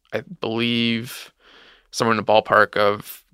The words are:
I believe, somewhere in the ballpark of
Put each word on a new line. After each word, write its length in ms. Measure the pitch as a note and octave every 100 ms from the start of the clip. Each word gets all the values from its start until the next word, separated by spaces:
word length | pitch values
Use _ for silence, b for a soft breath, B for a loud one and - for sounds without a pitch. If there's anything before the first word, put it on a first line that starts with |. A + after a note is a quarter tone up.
| _
I 80 | A2 - F3+
believe, 920 | A2 A2+ A#2+ A#2 A#2 A2+ B2 - - _ b b b b b
somewhere 220 | - A#2
in 40 | A2
the 60 |
ballpark 540 | G2+ G#2+ - G#2+ G2+ G2+
of 460 | G#2 G#2 - - _